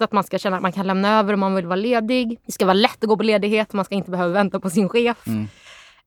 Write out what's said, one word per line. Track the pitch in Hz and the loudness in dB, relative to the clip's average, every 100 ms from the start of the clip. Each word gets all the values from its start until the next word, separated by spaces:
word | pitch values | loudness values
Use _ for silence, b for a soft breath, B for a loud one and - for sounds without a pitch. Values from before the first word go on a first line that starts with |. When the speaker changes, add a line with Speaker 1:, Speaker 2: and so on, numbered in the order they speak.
Speaker 1:
att | 226 | -2
man | 208 | 0
ska | - 190 | -2 -4
känna | 202 185 | -2 -2
att | |
man | 185 | -2
kan | 196 190 | -2 -2
lämna | 190 202 220 | 0 2 2
över | 202 | 2
om | 202 | 0
man | 190 | 0
vill | 190 170 | 0 -2
vara | 185 | -2
ledig. | 226 233 220 254 233 233 - | 0 0 0 0 -2 -6 -10
Det | |
ska | - 190 | 0 2
vara | |
lätt | 190 233 - | 4 2 0
att | 220 | 0
gå | 214 | 2
på | |
ledighet, | 220 208 208 214 208 | 2 2 2 0 0
man | 202 | -4
ska | 185 | -4
inte | 202 180 | -4 -4
behöva | 180 175 | -2 0
vänta | 190 196 190 | 0 0 -2
på | 190 | -2
sin | 175 190 | 0 0
chef. | 233 233 226 - | 2 0 -2 -4
Speaker 2:
Mm. | 110 107 B B B B B | -6 -6 B B B B B